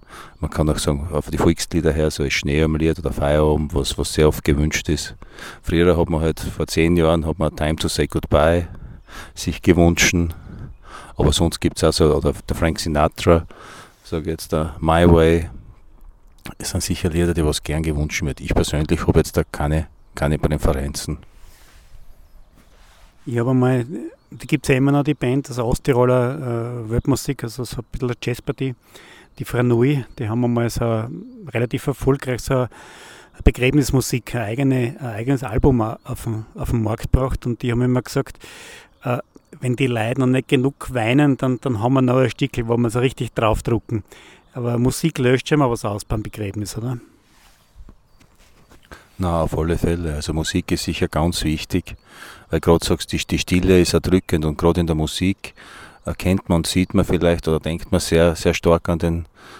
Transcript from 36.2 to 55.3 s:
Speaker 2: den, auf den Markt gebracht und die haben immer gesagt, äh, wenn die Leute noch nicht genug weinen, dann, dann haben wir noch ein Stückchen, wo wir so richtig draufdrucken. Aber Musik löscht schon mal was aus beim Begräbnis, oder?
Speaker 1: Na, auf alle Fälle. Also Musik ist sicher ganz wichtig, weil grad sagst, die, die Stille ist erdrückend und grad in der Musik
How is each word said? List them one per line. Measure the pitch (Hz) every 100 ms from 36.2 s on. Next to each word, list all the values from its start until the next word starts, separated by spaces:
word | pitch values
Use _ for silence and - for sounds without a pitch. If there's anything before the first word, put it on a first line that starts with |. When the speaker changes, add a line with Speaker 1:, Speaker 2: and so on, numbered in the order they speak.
Speaker 2:
den, | - 113 107 208
auf | -
den | 120
Markt | 104 113 -
gebracht | - 131 - 123
und | 120
die | 123
haben | 120
immer | 123 127
gesagt, | - 139 131 - - - - - - _
äh, | - 123 - - _ 156
wenn | 127 120
die | 135
Leute | 117 110 127
noch | 127
nicht | 127 -
genug | 139 131 - -
weinen, | 127 110 131 147 127
dann, | 131 127
dann | 139 110
haben | 120
wir | 135
noch | 127 127
ein | 127
Stückchen, | - 139 - 113
wo | 117
wir | 120
so | 117
richtig | 127 - 117
draufdrucken. | - 113 110 - 113 - 113 - - - - _
Aber | - 120 120
Musik | 123 - 165 147
löscht | 123 127 -
schon | 151
mal | 131
was | 117 107
aus | 101 -
beim | 113
Begräbnis, | 104 - 104 98 101 -
oder? | 120 123 - _ _ _ _ _ _ - - - _ _ _ _ _ _ _ - - - _ -
Speaker 1:
Na, | 90 85
auf | 80 -
alle | 82 82
Fälle. | 87 85 85 73
Also | -
Musik | 78 78 90 -
ist | 87
sicher | - 82 87
ganz | 76 82 85
wichtig, | 78 78 - 92 - - _ - - - -
weil | 82
grad | - 82
sagst, | - 87 -
die, | 82
die | - 78
Stille | - 90 92 92
ist | 85
erdrückend | 82 - 92 - 85 78
und | 76
grad | 85 87
in | 82
der | 78
Musik | 76 - 92